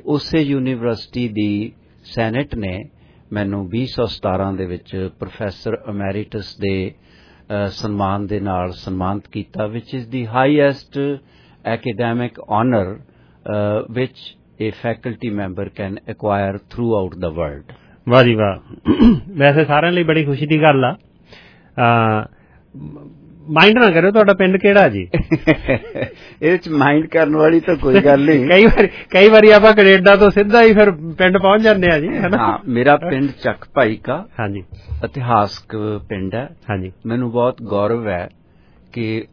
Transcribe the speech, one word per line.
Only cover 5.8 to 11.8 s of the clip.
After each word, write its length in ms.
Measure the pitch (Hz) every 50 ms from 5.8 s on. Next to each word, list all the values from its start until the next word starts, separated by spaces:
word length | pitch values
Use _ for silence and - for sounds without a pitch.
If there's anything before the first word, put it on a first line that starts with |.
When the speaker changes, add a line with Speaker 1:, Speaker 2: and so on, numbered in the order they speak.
| - -
Speaker 1:
ਐਮੈਰੀਟਸ 680 | 104 101 98 95 98 104 104 90 - 110 98 - -
ਦੇ, 380 | - 101 98 95 95 95 98 - _ _ _ _ _ _ _ _ _
ਅਹ, 280 | _ - 107 101 101 98
ਸਨਮਾਨ 580 | 90 - - 107 104 101 98 95 98 101 104
ਦੇ 140 | 95 104 101
ਨਾਲ 320 | 98 101 92 90 90 90 90
ਸਨਮਾਨਿਤ 540 | - - 95 92 92 92 92 98 104 - _
ਕੀਤਾ, 380 | - 107 101 _ - 95 107
which 340 | 107 110 120 117 - - 131
is 40 | 120
the 200 | 113 131 131 120
highest 960 | 107 110 127 135 139 147 147 143 143 135 139 - _ - 139 139 143 143 135 _ _ _ _ _ _ _ _ - 110 113
academic 560 | 110